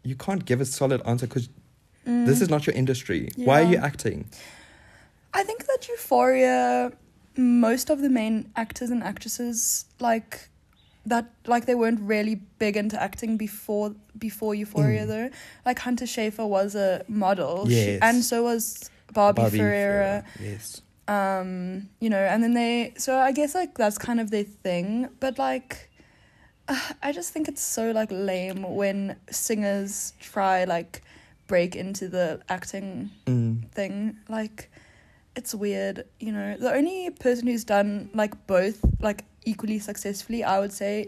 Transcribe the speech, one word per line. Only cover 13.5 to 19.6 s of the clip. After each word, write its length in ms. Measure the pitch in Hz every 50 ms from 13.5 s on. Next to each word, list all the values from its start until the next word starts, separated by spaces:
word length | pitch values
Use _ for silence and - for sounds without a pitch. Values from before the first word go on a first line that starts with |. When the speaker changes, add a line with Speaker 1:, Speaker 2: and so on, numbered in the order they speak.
| 208 - - - 208 208 208 208 208 - - _ - 214
Speaker 2:
before 360 | 233 214 - - 220 214 208
Euphoria, 480 | 208 208 208 - - - - 220 214 214
Speaker 1:
Mm. 40 | 214
Speaker 2:
though. 220 | 214 220 240 269 - - - - - - -
Like, 140 | 247 254 -
Hunter 260 | - 247 247 233 254
Schafer 400 | 226 - 240 214 214 208 233 220 208
was 260 | 196 190 196 202 202
a 300 | 202 196 190 180 - - -
model. 580 | 208 208 190 185 202 180 147 135 170 185 - 120
She, 60 | 120
Speaker 1:
Yes. 240 | 117 104 101 101 -
Speaker 2:
and 220 | 220 226 240 247 233
so 180 | - 233 233
was 480 | 233 240 233 233 220 - - - - - - _ _ -
Barbie 300 | - 214 202 208 202 -
Speaker 1:
Barbie 160 | 113 107 107
Speaker 2:
Ferreira. 680 | 107